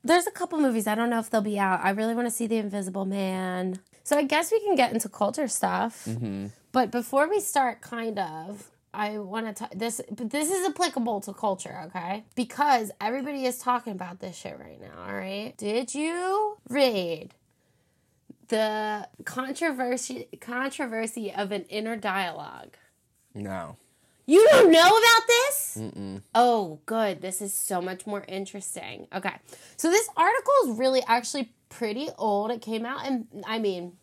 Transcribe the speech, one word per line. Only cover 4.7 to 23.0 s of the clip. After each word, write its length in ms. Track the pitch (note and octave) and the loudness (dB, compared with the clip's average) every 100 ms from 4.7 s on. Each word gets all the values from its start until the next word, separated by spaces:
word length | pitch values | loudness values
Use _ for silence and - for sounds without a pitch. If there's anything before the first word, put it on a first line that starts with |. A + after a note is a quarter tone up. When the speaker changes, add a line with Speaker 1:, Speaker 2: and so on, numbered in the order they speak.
| E4 | 4
Speaker 1:
get 160 | B3 | 4
into 160 | A3+ G#3 | 0 -4
culture 400 | - G3+ - C4+ | -2 -2 0 -4
stuff. 560 | - F#3+ F3+ A3 - | -2 0 0 -2 -4
Speaker 2:
Mm-hmm. 420 | - A2+ A#2 G2 G2+ - _ | -6 -4 -4 -4 -8 -12 _
Speaker 1:
But 180 | B3+ A#3 | 0 0
before 360 | A#3+ A#3 C#4 D#4 | -2 0 2 2
we 120 | G#4 | 0
start, 400 | G4+ C#4+ B3+ A3+ | 0 0 0 -4
kind 380 | - A#3 A3+ G3+ | -10 -6 -6 -4
of, 520 | E3+ D#3+ E3+ G#3 - _ _ | -6 -6 -12 -14 -18 _ _
I 240 | G#3+ G#3 G#3+ | -6 -6 -6
wanna 340 | G3 A3 A3 | -6 -6 -6
ta-, 160 | G#3 - | -8 -12
this, 260 | F#3+ A3+ A3+ - | -6 -6 -6 -10
but 200 | G#3 A3+ | -8 -4
this 200 | C#4+ D#4 | -2 0
is 160 | F#4+ F#4 | 0 0
applicable 540 | D4 F4 - A#3 G#3 | 0 0 0 -2 -4
to 100 | G3+ | -6
culture, 480 | G3 G#3+ F#3+ - F#3 F3+ | -4 -4 -4 -8 -12 -10
okay? 380 | F#3 F3 G#3 - - | -8 -6 -8 -6 -4
Because 560 | A#3 - D4 B3 G#3+ - | -4 0 2 2 2 -6
everybody 460 | G#3+ C4 C4+ C#4+ B3+ | -4 -4 -4 -2 -4
is 120 | B3 | -2
talking 340 | B3 B3 A#3+ | -2 -2 -2
about 280 | F#3+ F3+ F3+ | -8 -10 -10
this 160 | F#3+ E3+ | -12 -12
shit 220 | - C#2+ | -12 -14
right 220 | D#2 C#2 | -18 -20
now, 260 | - E2+ F2+ | -18 -14 -8
all 60 | |
right? 400 | G3 F#3+ G3 A3+ - | -6 -6 -8 -10 -8
Did 380 | G#3 A3+ B3+ | -4 -2 -2
you 640 | C#4 D#4 E4+ F#4 G4+ G#4+ G#4+ - | -4 -2 -2 -2 0 -2 -6 -4
read 680 | B3+ C4 G#3 F3 D#3+ - _ _ _ _ _ _ _ _ _ _ - _ | 2 2 2 -2 -6 -10 _ _ _ _ _ _ _ _ _ _ -20 _
the 600 | A3 G#3+ G#3+ G#3+ G#3 - - | 0 0 -2 -4 -6 -8 -14
controversy, 1040 | - B3 C4 C#4 E4 B3+ B3 B3 - B3 A#3+ G3 | -10 -8 -8 -4 -4 -2 -2 -4 -6 -10 -12 -16
controversy 920 | - B3 C4+ C4+ B3+ A3 A3+ A#3+ G#3 | -8 -6 -4 -6 -6 -4 -6 -6 -6
of 180 | - G3+ | -4 -4
an 140 | G3+ | -6
inner 320 | - G#3+ A3 A3+ | -6 -6 -6 -6
dialogue? 800 | G3+ F#3+ F3+ D3+ D3 C3 - - _ _ | -4 -2 -4 -6 -14 -16 -20 -20 _ _